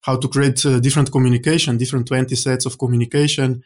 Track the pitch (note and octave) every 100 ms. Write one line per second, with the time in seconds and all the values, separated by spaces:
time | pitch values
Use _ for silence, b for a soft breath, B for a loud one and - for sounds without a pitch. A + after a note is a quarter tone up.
0 | - C3 B2+ C#3 C#3 C3 C#3+ B2+ C3 D3+
1 | C#3+ C3+ B2+ B2 C#3 E3 D#3+ A#2+ B2+ C3+
2 | A#2+ C3 B2+ B2+ C#3 B2+ C3+ - B2+ A#2+
3 | A#2+ C#3+ D3 - C3 B2+